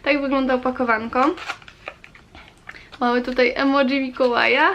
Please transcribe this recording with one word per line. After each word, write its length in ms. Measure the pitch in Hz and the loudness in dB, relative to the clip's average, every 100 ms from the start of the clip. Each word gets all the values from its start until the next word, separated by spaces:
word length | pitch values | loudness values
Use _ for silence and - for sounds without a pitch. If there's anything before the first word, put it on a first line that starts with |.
Tak 180 | - 285 | 0 0
wygląda 320 | 277 269 262 | 0 0 0
opakowanko. 800 | 254 254 254 240 220 226 254 277 359 - - - - - - - - - - - - - - - - | 0 -2 -2 0 0 -2 0 0 -2 -10 -14 -16 -18 -18 -18 -20 -20 -20 -20 -20 -20 -20 -20 -20 -4
Mamy 220 | 247 247 | 0 0
tutaj 320 | 247 247 247 - | -2 0 0 2
emoji 460 | 277 277 262 277 | 2 2 2 0
Mikołaja 680 | 262 254 254 233 226 254 320 | -4 -2 0 2 2 4 2